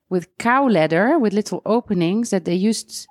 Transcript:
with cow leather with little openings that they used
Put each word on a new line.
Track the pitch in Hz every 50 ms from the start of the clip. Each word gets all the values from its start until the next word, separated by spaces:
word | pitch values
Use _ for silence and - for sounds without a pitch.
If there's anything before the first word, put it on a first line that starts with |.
| _ _
with | 180 185 170 - _ -
cow | - 233 240 269 277
leather | 262 220 170 156 156 160 165 196 240 320 339
with | 247 214 185
little | 208 208 - - 170 -
openings | - 208 240 233 - 208 180 170 165 190 220 233 233
that | - 190 160
they | 170 175
used | 185 185 220 226 - - - - - - -